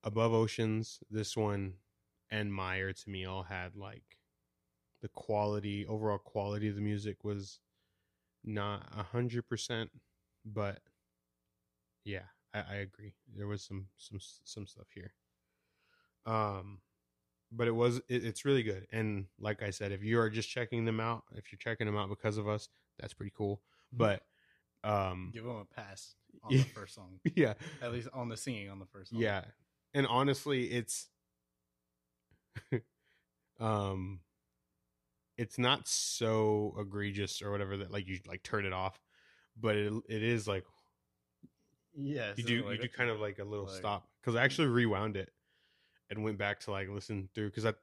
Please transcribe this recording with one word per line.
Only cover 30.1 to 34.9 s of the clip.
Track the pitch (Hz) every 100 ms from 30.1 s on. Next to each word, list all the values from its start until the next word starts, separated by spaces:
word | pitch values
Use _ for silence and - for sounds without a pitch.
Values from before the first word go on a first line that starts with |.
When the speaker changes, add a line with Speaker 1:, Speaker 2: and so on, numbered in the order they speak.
| 120 139 135 147 135 120
Speaker 1:
it's, | 120 113 - - _ _ _ _ _ _ _ _ _ _ _ _ _ _ - -
<laughs> | 117 - _ _ _ _ _ _ -
um, | 113 107 98 95 92 95 _ _ _ _ _ _ _